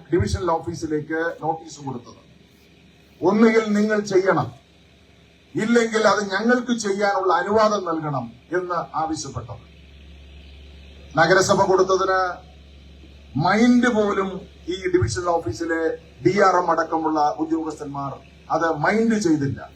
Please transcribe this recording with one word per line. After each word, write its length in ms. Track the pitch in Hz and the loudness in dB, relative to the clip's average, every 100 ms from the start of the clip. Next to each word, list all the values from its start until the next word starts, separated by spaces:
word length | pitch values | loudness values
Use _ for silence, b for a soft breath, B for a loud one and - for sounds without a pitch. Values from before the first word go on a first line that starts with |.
| - | -2
ഡിവിഷണൽ 380 | 170 202 196 180 | -2 0 -2 -2
ഓഫീസിലേക്ക് 840 | 160 165 160 156 151 147 160 165 - | -2 -4 -8 -4 -4 -4 -4 -4 -6
നോട്ടീസ് 360 | 151 160 - 143 | -6 -6 -10 -14
കൊടുത്തത്. 500 | 139 117 117 113 - - _ _ _ _ - _ _ - | -12 -12 -14 -20 -20 -20 _ _ _ _ -20 _ _ -4
ഒന്നുകിൽ 520 | 175 214 226 226 220 | 2 4 4 4 2
നിങ്ങൾ 260 | 202 214 214 | 0 0 0
ചെയ്യണം, 520 | 208 185 190 160 117 - _ _ _ _ _ _ _ _ _ - | 0 0 2 0 -2 -10 _ _ _ _ _ _ _ _ _ -6
ഇല്ലെങ്കിൽ 520 | 214 233 226 220 214 | 0 2 2 2 2
അത് 160 | 196 | 2
ഞങ്ങൾക്ക് 560 | 202 196 226 254 247 220 | 0 -2 2 0 0 -4
ചെയ്യാനുള്ള 540 | 202 196 202 196 185 | -2 -2 0 0 0
അനുവാദം 520 | 180 202 220 214 202 180 | 0 2 2 2 2 -4
നൽകണം 480 | 160 151 135 117 - - | -6 -4 -6 -8 -14 -8
എന്ന് 460 | 175 175 175 - 143 | -6 -4 -6 -6 -6
ആവശ്യപ്പെട്ടത്. 720 | 160 - 135 - - - - - - - - - - - - - - - - - - 147 | -4 -6 -8 -12 -12 -16 -20 -20 -20 -20 -20 -20 -20 -20 -20 -20 -20 -20 -20 -20 -6 0
നഗരസഭ 440 | 165 185 - 190 | 4 4 4 4
കൊടുത്തതിന് 720 | 190 185 185 190 190 190 185 175 - - - - - - - - - 123 | 4 4 4 2 2 0 -2 -6 -16 -20 -20 -20 -20 -20 -20 -20 -10 -2
മൈൻഡ് 560 | 170 208 247 247 240 | 2 4 6 6 4
പോലും 540 | 214 208 180 190 180 - - - | 2 2 0 -2 -6 -14 -14 -8
ഈ 200 | 185 185 | -6 0
ഡിവിഷണൽ 420 | 180 - 185 175 | 0 0 -2 -2
ഓഫീസിലെ 600 | 165 170 170 165 165 160 - - - 175 | -2 -2 -6 -4 -2 -2 -4 -12 -2 0
ഡി 160 | 190 | 4
ആർ 140 | 190 180 | 4 4
എം 160 | 165 | 2
അടക്കമുള്ള 640 | 165 160 165 160 156 147 - | 0 0 -2 0 0 0 0
ഉദ്യോഗസ്ഥന്മാർ 800 | 160 160 160 147 147 143 139 123 - - - | -2 -4 -4 -10 -10 -8 -10 -10 -18 -18 -6
അത് 200 | 160 165 | -2 0
മൈൻഡ് 480 | 151 160 214 226 214 | 0 0 0 2 2
ചെയ്തില്ല. 500 | 170 151 135 101 - | 2 0 0 -6 -12